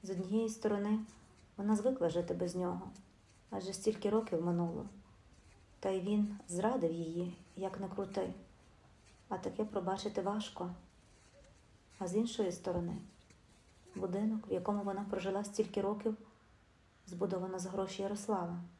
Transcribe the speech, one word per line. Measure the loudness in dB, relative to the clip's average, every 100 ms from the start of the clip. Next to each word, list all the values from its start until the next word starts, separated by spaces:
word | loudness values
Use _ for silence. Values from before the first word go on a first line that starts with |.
З | -4
однієї | -4 2 2 2
сторони, | 0 2 2 4 2 0 -12 -20 -20 -20 -4
вона | 2 4
звикла | 4 4 4
жити | 4 0
без | 0 0 0
нього, | 0 0 -6 -14 -20 -20 -20 -20 -8
адже | -6 -4
стільки | 0 0 2 2
років | 2 2 0 2
минуло. | 2 2 -2 -8 -12 -20 -20 -20 -20 -20 -20 -20 -4
Та | -2
й | 0
він | 2 2 2 -2 -4
зрадив | 0 2 4 2
її, | 2 -2 -2 -2 -4 -14 -6
як | -4 -4
не | -6
крути. | -4 -2 0 -2 -4 -14 -20 -20 -20 -20 -20 -20 -20 -8
А | -6
таке | -4 -2 -2
пробачити | 0 0 0 0 0
важко. | 0 0 -4 -4 -6 -6 -14 -20 -20 -20 -20 -20 -20 -20 -20 -20 -20 -6
А | 0
з | 2
іншої | 2 2 0
сторони, | 0 -2 -2 -2 -4 -8 -18 -20 -20 -20 -20 -20 -20 -14 -4
будинок, | -2 2 2 0 0
в |
якому | -2 2 0
вона | 0 -2 -2
прожила | -2 0 0
стільки | -2 0 2 2
років, | 0 2 0 -2 -8 -20 -20 -20 -20 -20 -20 -20 -12
збудовано | -4 0 0 -2 -4
за | -4
гроші | -2 -2 -2
Ярослава. | -2 -2 0 0 0 -4 -8